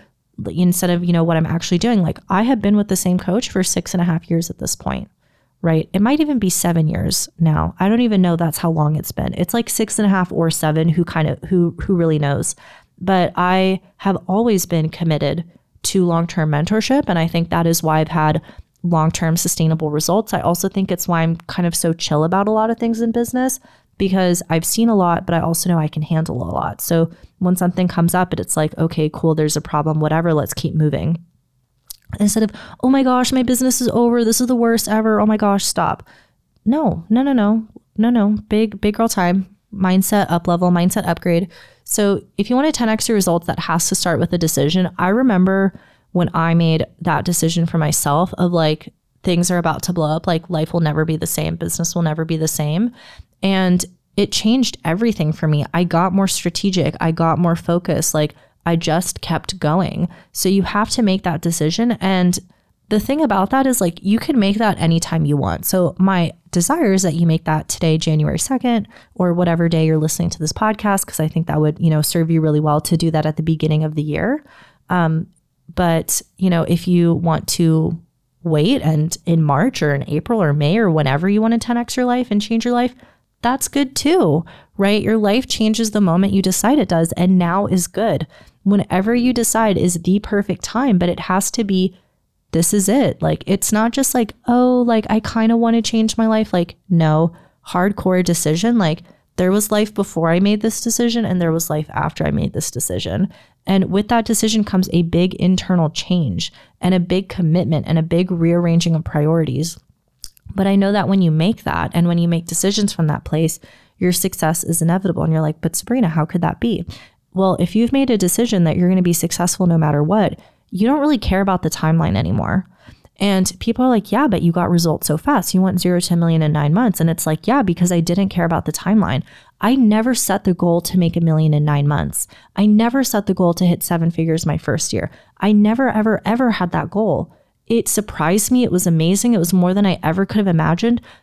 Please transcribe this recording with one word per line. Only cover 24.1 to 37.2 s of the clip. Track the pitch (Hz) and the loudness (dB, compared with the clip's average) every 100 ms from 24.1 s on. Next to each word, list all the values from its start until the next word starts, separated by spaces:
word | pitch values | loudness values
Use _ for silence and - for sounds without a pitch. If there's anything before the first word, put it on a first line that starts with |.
| 190 180 175 - | 2 2 0 0
I've | 165 - | -2 -2
seen | - 233 | 0 2
a | 208 | 4
lot, | 180 170 190 | 2 0 0
but | |
I | 170 | -2
also | 165 165 185 | 0 -2 0
know | 170 | 0
I | 156 | 0
can | - | -2
handle | 151 160 165 - | -2 -2 -2 -4
a | 82 | -4
lot. | - - - | -4 -4 -6
So | - 165 165 - - - | -2 0 0 -4 -18 -4
when | 180 180 | -2 0
something | 180 180 180 | 0 0 -2
comes | - 170 | 2 2
up, | 180 180 | 2 -2
it's | - - - | -4 -4 -2
like, | 156 - | -2 -2
"Okay, | 165 - 151 | -4 -2 -4
cool, | - 165 | 0 0
there's | 156 156 147 | 0 0 -2
a | |
problem, | - 151 151 156 | -4 -4 -2 0
whatever, | 151 156 170 151 | 0 0 0 0
let's | 123 | -2
keep | - 151 156 | -4 -4 0
moving." | 151 143 110 170 - _ _ _ _ _ - - - - | 0 0 -4 -6 -8 _ _ _ _ _ -20 -20 -12 -2
Instead | 208 226 | 0 2
of, | 214 - - - | -2 -4 -20 -4
"Oh | 254 | 0
my | 269 | 2
gosh, | 262 254 254 | 2 2 2
my | 262 | 0
business | 247 254 254 247 | 0 0 0 0
is | 240 | 0
over. | 226 240 240 | 2 2 2
This | 226 226 | 2 0
is | 247 | 0
the | 247 | 2
worst | 233 226 - | 2 0 0
ever. | 214 220 214 | 0 2 2
Oh | 214 | 2
my | 214 | 2
gosh, | 208 196 - | 2 0 -2
stop." | - 165 - - - _ _ _ _ | -2 -2 -4 -10 -20 _ _ _ _
No, | - 285 277 - 165 | -2 0 0 -2 0
no, | 226 | 0